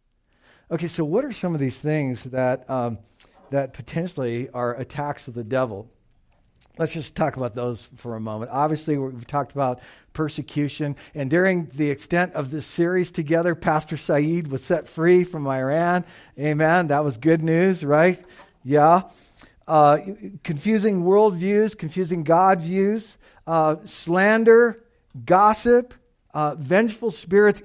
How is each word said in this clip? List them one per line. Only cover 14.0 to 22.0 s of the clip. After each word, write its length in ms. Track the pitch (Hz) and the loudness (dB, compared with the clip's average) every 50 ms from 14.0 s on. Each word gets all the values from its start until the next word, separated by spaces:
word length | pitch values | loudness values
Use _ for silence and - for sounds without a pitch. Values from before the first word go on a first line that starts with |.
| - - 160 147 147 156 170 175 165 143 | -4 0 0 0 0 0 -2 -2 -4 -4
was 160 | 135 131 - | -8 -6 -4
set 240 | - 180 156 - - | -2 -2 -2 -2 -6
free 380 | - 165 160 175 180 180 180 | -6 0 2 4 4 4 4
from 200 | 180 175 156 143 | 2 -4 -6 -4
Iran. 600 | 135 135 131 131 135 147 165 170 175 180 180 170 - - - - _ _ - | -4 -2 -2 -2 0 0 0 2 2 0 0 -2 -6 -12 -20 -20 _ _ -6
Amen. 500 | 143 151 151 147 156 156 170 180 175 147 | -2 -2 0 2 2 4 4 2 2 2
That 160 | 143 143 151 | 0 0 0
was 140 | 147 123 113 | -2 -4 0
good 260 | 123 156 165 165 160 | 2 2 2 2 2
news, 400 | 160 160 165 185 190 185 - 151 | 2 2 2 2 2 0 0 0
right? 380 | 139 147 151 165 185 180 180 - - - - - _ _ _ - | 2 4 4 4 4 2 0 -6 -20 -20 -20 -20 _ _ _ -4
Yeah. 400 | 127 143 147 147 160 170 190 190 - - _ _ _ _ - - - _ _ _ - | 0 4 4 6 6 6 4 2 -2 -12 _ _ _ _ -20 -20 -20 _ _ _ 0
Uh, 320 | 160 156 147 147 147 156 - 196 202 214 208 - 202 - - | 4 6 6 6 6 4 0 -4 -12 -12 -14 -16 -16 -12 -8
confusing 600 | - 160 143 - 214 220 214 190 220 202 180 170 | -8 -8 -4 -2 0 0 2 2 2 0 0 2
worldviews, 720 | 180 196 208 214 214 185 165 180 196 208 208 220 214 214 - | 4 4 4 4 4 2 0 -2 0 2 2 0 0 -2 -6
confusing 460 | 165 151 - 180 | -10 -8 -4 -4